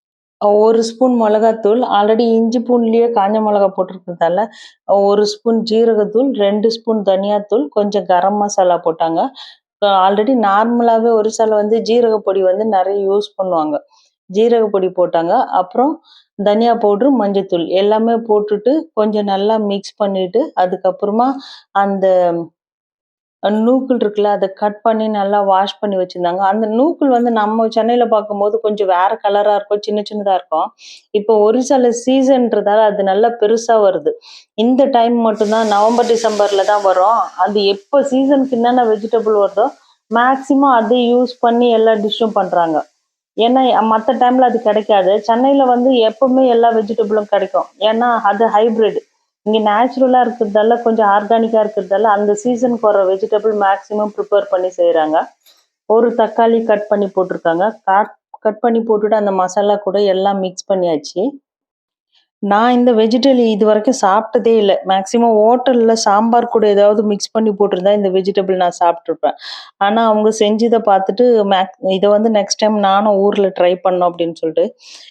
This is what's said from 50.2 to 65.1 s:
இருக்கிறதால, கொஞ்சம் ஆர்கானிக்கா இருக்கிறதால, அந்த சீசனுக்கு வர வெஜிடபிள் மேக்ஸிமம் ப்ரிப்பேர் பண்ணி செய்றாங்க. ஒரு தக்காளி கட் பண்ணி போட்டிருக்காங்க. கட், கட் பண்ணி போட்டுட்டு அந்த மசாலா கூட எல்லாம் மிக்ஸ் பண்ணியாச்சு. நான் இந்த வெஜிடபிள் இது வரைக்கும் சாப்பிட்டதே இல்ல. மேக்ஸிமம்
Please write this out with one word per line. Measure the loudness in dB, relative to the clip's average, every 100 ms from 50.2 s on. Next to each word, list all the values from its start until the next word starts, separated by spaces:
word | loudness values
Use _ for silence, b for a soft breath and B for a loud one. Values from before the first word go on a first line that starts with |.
இருக்கிறதால, | 2 -2 -2 0 2 0
கொஞ்சம் | 0 0 2
ஆர்கானிக்கா | 2 2 0 2 0
இருக்கிறதால, | 0 -2 -2 0 2
அந்த | 2 0
சீசனுக்கு | -2 -2 -2 -2 0 0
வர | 2
வெஜிடபிள் | 2 0 -2 -2 0 0
மேக்ஸிமம் | 0 -2 -4 -4 -4
ப்ரிப்பேர் | -6 -2 -2 0
பண்ணி | -2 -2
செய்றாங்க. | -2 0 0 0 -2 -4 _ b b b _ -2
ஒரு | 0 2
தக்காளி | 0 -2 0 2 2
கட் | 0 -2 0
பண்ணி | -2 -2
போட்டிருக்காங்க. | -4 -4 -4 -4 -2 -2 -4
கட், | -2 0 0 -6 _ -8
கட் | -6 -2
பண்ணி | -2 -2
போட்டுட்டு | 0 -2 0 0
அந்த | 0
மசாலா | -2 -2 -2 0 0
கூட | -2 -2
எல்லாம் | 0 0 -2 -2
மிக்ஸ் | -6 -8 -6
பண்ணியாச்சு. | -2 -2 -4 -6 -6 -6 -6 _ _ _ _ _ _ _ _ _ _
நான் | -2 0 2
இந்த | 2 2
வெஜிடபிள் | 2 2 2 2 2
இது | 2 2 2
வரைக்கும் | 2 0 0
சாப்பிட்டதே | 0 0 0 -2 2
இல்ல. | 2 2 0 0
மேக்ஸிமம் | -2 -2